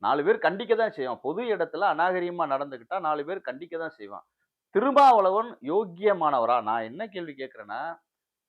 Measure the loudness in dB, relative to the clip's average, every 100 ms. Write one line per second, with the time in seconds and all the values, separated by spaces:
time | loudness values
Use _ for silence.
0 | 0 2 2 2 0 -2 0 0 0 -2
1 | -6 -4 -6 -4 -2 -2 -4 -2 -2 0
2 | 0 0 -4 -4 -2 -2 -4 -10 -8 -6
3 | -2 -4 -4 -8 -8 -12 -10 -10 -10 -12
4 | -16 -16 -18 _ _ _ _ 0 4 8
5 | 8 8 6 2 -2 -8 -4 -2 -2 0
6 | 0 2 2 2 2 2 2 -2 -4 -8
7 | -10 -10 -10 -10 -12 -14 -12 -10 -10 -12
8 | _ _ _ _